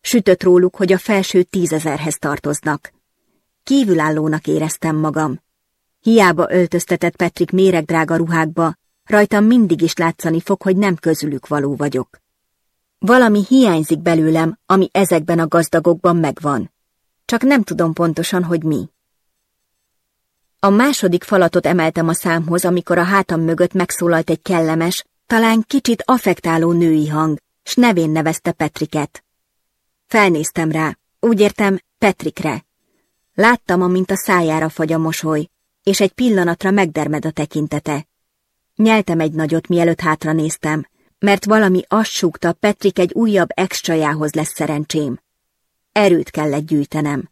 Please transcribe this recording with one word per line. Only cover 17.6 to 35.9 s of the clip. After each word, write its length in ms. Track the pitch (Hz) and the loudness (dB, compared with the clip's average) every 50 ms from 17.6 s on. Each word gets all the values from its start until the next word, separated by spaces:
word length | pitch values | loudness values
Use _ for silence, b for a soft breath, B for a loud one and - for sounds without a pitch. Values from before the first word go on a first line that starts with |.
| 202 | 0
tudom 300 | - 170 165 170 165 160 | -2 -2 -2 -2 -2 0
pontosan, 500 | - 170 165 160 185 165 - - 180 180 | -2 -2 -2 -2 -4 -4 -2 -2 -2 -2
hogy 200 | 165 175 165 160 | -2 -2 -2 0
mi. 260 | 165 151 110 90 - _ _ _ _ _ _ _ _ _ _ _ _ _ _ _ _ _ _ _ _ _ _ _ _ _ _ _ _ _ _ _ _ _ _ | -2 -2 -2 -4 -8 _ _ _ _ _ _ _ _ _ _ _ _ _ _ _ _ _ _ _ _ _ _ _ _ _ _ _ _ _ _ _ _ _ _
A 100 | - 196 | 2 2
második 540 | 202 214 254 294 269 - - 180 175 175 - | 4 4 4 2 0 0 0 0 0 0 0
falatot 420 | - 208 190 180 165 - 180 - | 0 2 4 4 4 2 0 0
emeltem 420 | 156 175 180 160 160 - 175 165 | 2 0 2 0 0 -2 -2 -2
a 60 | 165 160 | -2 -2
számhoz, 520 | - - 185 165 165 160 160 170 175 - | -2 -2 -2 -2 -2 -2 -2 -2 0 0
amikor 320 | 180 180 175 175 - 180 | 0 0 -2 0 0 0
a 60 | 175 170 | 0 2
hátam 380 | 180 202 196 185 - 175 165 | 2 0 0 0 0 -2 -2
mögött 320 | 160 165 165 156 180 175 - | 0 0 2 0 0 0 0
megszólalt 560 | 185 175 - - - 175 170 170 160 156 - | -2 -2 -2 -4 -4 0 0 0 0 0 -2
egy 120 | 165 - | -4 -4
kellemes, 640 | _ - 185 165 165 160 160 165 165 175 190 - - _ _ _ _ | _ -2 -2 0 0 0 0 0 -2 -2 -4 -6 -12 _ _ _ _
talán 360 | _ 240 226 220 226 226 226 220 | _ 0 2 2 4 2 0 0
kicsit 360 | _ - 269 _ - 233 - - | _ -2 -2 _ 0 -2 -2 0
affektáló 680 | - 262 240 - - 180 - - 170 165 165 165 170 | 0 0 0 2 -2 -2 -2 -2 -2 0 0 2 2
női 360 | 170 170 170 165 160 156 151 | 2 2 2 2 2 2 0
hang, 300 | 151 151 151 160 156 151 143 _ _ _ _ _ | 0 -2 -2 -2 -2 -2 -6 _ _ _ _ _
s 120 | - - | -4 0
nevén 340 | - 247 233 208 175 165 156 | 2 2 4 2 2 0 0
nevezte 420 | 156 160 151 160 156 - _ 175 | 0 0 -2 -2 -4 -2 _ -6
Patricket. 720 | 165 _ 160 147 _ - 156 - - 156 147 - _ - _ _ _ _ _ _ _ _ _ _ _ _ _ _ _ _ _ | -4 _ -6 -6 _ -6 -8 -6 -4 -6 -6 -6 _ -20 _ _ _ _ _ _ _ _ _ _ _ _ _ _ _ _ _
Felnéztem 680 | _ - 220 208 190 170 147 160 - _ 180 165 160 | _ 2 2 4 4 2 0 -2 -4 _ -2 -2 -2
rá, 260 | 156 160 160 151 - _ _ _ _ _ | -2 -2 -2 -4 -6 _ _ _ _ _
úgy 200 | - 233 226 190 | 0 0 4 4
értem, 400 | 208 202 - - 208 196 196 180 _ _ _ | 2 2 2 0 0 0 0 -2 _ _ _
Patrickre. 680 | _ - 202 190 _ - 160 - - 175 156 127 - _ _ _ _ _ _ _ _ _ _ _ _ _ _ _ | _ 0 0 0 _ -8 -8 -6 -6 -6 -6 -6 -6 _ _ _ _ _ _ _ _ _ _ _ _ _ _ _
Láttam, 480 | - 208 233 247 - _ - 180 180 | 2 2 2 2 0 _ -2 0 0
amint 300 | 185 180 180 185 185 - | 2 2 0 0 0 -2
a 40 | 196 | -4
szájára 540 | 185 - - 190 180 170 160 156 160 160 160 | -4 -2 0 0 0 2 0 0 -2 -2 -4
fagy 220 | - - 165 156 | -4 -4 -4 -2
a 60 | 165 | -2
mosoly, 500 | 160 160 160 151 - - 156 160 151 156 _ _ _ _ _ _ _ _ | -2 -2 -4 -4 -4 -4 -4 -4 -4 -4 _ _ _ _ _ _ _ _
és 160 | 202 | -2